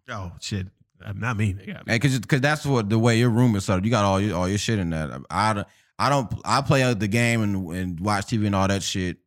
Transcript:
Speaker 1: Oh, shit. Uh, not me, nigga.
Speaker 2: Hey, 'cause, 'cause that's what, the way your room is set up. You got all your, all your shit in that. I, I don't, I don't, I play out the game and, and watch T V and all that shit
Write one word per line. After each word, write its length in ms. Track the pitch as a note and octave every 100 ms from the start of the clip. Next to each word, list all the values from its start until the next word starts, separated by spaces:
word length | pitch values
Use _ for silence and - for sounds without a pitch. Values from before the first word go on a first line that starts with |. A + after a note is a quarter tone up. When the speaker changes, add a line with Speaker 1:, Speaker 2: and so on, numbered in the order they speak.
| -
Speaker 1:
Oh, 240 | A2+ F2+ -
shit. 280 | - G2+ F#2 - _ _
Uh, 80 | G2+
not 240 | G2+ A2+ G#2+
me, 160 | G#2+
nigga. 300 | F#2+ - - -
Speaker 2:
Hey, 120 | A2+
'cause, 200 | C#3 B2+
'cause 200 | - C#3
that's 240 | C#3+ D3+
what, 240 | C#3+ C3 G2+
the 100 | A2+
way 200 | A#2+ A2+
your 100 | B2
room 240 | A2 B2 G2+
is 80 |
set 140 | - F#2
up. 60 |
You 60 | G#2+
got 140 | A#2+
all 160 | G2+ F#2+
your, 160 | G#2 F2
all 120 | F2+
your 100 | G2+
shit 200 | - A2
in 120 | E2+
that. 200 | D#2+ D2+ B1+ -
I, 220 | F2 G#2+
I 20 |
don't, 140 | G2+ G2 _ _ -
I 100 | A#2+
don't, 240 | C#3+ A2 -
I 180 | - B2
play 200 | C3+ C3+
out 160 | B2+ A2
the 80 | G#2
game 340 | A#2 A#2+ A#2
and, 260 | G#2 G2 F2
and 280 | F2+ F#2 E2
watch 260 | G2 G2+ -
T 100 | A2
V 80 | G#2
and 80 |
all 120 | G2 F#2+
that 140 | G2
shit 360 | - G2 F2+ -